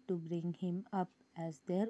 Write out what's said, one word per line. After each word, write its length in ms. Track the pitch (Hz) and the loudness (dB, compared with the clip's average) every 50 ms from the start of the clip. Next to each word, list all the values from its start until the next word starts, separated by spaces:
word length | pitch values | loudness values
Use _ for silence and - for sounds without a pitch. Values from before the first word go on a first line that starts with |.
| _ | _
to 80 | - 185 | -2 -2
bring 380 | 170 160 160 175 170 165 175 165 - | -2 0 -2 -2 0 0 -2 -2 0
him 260 | 185 175 175 185 - - | 0 0 0 -2 -2 -2
up 180 | - 190 180 - _ _ _ _ - | 0 0 0 0 _ _ _ _ -10
as 220 | 170 165 165 156 - _ | -8 -6 -6 -8 -6 _
their 200 | - 180 190 214 | 0 2 2 2